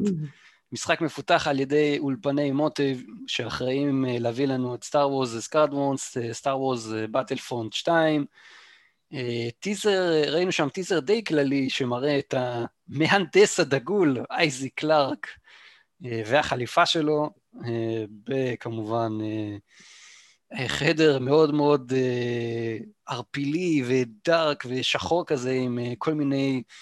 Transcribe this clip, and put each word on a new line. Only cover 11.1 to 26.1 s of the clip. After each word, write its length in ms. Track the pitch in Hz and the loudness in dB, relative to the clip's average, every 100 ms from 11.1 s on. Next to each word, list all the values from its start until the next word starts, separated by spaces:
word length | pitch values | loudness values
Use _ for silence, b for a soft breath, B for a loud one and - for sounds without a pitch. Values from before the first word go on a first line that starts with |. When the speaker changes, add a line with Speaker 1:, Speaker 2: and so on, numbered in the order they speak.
| 226 | 0
Speaker 2:
כללי, 460 | 208 151 139 139 131 | 2 2 2 2 0
שמראה 480 | - 127 120 143 143 | -2 -2 0 0 0
את 160 | - 131 | 0 -2
המהנדס 1200 | 123 120 117 - - 127 160 196 165 185 208 - | -2 -4 -6 -10 -10 -2 2 2 4 6 6 4
הדגול, 580 | 147 135 - 202 160 123 - | 0 0 0 2 2 2 -2
אייזי 400 | - 170 131 135 | 0 0 0 -8
קלארק, 560 | - 156 156 135 294 - - b b b b b _ | -4 2 4 2 -2 -12 -18 b b b b b _
אה, 180 | 123 113 107 | -8 -6 2
והחליפה 600 | 139 - 127 120 - 170 | 2 2 -2 0 2 4
שלו, 440 | 170 151 151 151 - _ - | 2 0 0 -2 -6 _ -12
אה, 400 | 120 117 113 113 107 | -6 -2 -2 -2 -6
בכמובן, 1080 | 107 113 135 127 113 120 113 107 117 117 107 | -10 -6 -2 -2 -4 -6 -6 -4 -2 -2 -2
אה, 340 | 107 107 107 101 b b b b b b b b _ - | -4 -4 -6 -10 b b b b b b b b _ -6
אה, 100 | 127 | -4
חדר 500 | 143 147 156 156 135 | 0 0 4 4 4
מאוד 360 | 127 151 156 | 4 4 4
מאוד, 380 | 147 147 147 123 131 | 4 4 2 2 0
אה, 800 | 127 123 123 120 117 117 113 110 214 _ - | 0 0 -2 -2 -4 -4 -4 -6 -10 _ -10
ערפילי 760 | 123 - 143 143 160 180 151 123 | -10 -8 -4 -2 -2 0 0 2
ודארק 760 | 131 120 110 - 165 160 139 120 | 2 0 -2 0 2 2 -2 -4
ושחור 580 | 127 123 139 - 170 170 | -4 -2 -2 0 0 0
כזה, 260 | 143 127 | -2 0
עם, 260 | 131 127 120 | -2 -2 -2
אה, 140 | 120 123 | -4 -4
כל 160 | - | -4